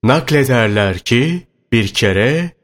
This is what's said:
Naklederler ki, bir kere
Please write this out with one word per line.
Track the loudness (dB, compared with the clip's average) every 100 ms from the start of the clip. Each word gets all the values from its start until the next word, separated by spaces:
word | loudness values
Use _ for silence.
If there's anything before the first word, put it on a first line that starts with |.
Naklederler | 2 0 2 0 2 2 2 0 0 -2
ki, | -2 0 0 -4 -8 _ _
bir | -2 -2
kere | -2 0 0 0 0 -4 -8